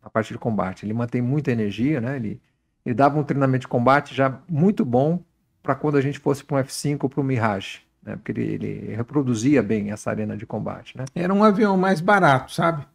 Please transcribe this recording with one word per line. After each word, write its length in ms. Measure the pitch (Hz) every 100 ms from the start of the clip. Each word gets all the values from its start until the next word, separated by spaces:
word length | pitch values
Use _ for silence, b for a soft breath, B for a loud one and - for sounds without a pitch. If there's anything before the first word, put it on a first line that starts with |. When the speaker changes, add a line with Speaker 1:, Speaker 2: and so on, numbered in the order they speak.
Speaker 1:
na 60 | -
parte 240 | 113 107
de 60 | 117
combate. 460 | 123 104 92 92 101
Ele 80 |
mantém 280 | 113 120 123
muita 300 | 123 147 143
energia, 480 | 117 107 101 131 156
né? 140 | 113 139
Ele, 260 | 107 - _ _ _ _ -
ele 100 | 113
dava 240 | 143 143
um 40 |
treinamento 380 | 139 139 135 131
de 60 | -
combate 480 | 127 120 139 - 127
já 240 | 135 120 -
muito 360 | 151 185 214 139
bom 340 | 120 147 175 - _ _ _
pra 140 | - 135
quando 220 | 151 143
a 40 |
gente 180 | 135 139
fosse 240 | - 139
pra 140 | - 139
um 20 |
F 140 | 131
cinco 320 | - 147 143 139
ou 40 |
pra 120 | -
um 20 |
Mirage, 580 | 135 131 110 98 - - _ _
né? 140 | - 107
Porque 160 | -
ele, 220 | 117 110
ele 420 | 104 107 104 104 107
reproduzia 680 | 120 143 131 117 123 143
bem 300 | 101 110 104
essa 180 | 104 -
arena 260 | 110 107 104
de 80 | 104
combate, 520 | 110 101 95 - -
né? 80 | 131
Speaker 2:
Era 200 | - 175
um 100 | 196
avião 340 | 214 196 208 190
mais 240 | 185 185
barato, 500 | 180 208 170 131 -
sabe? 340 | - 170 156 -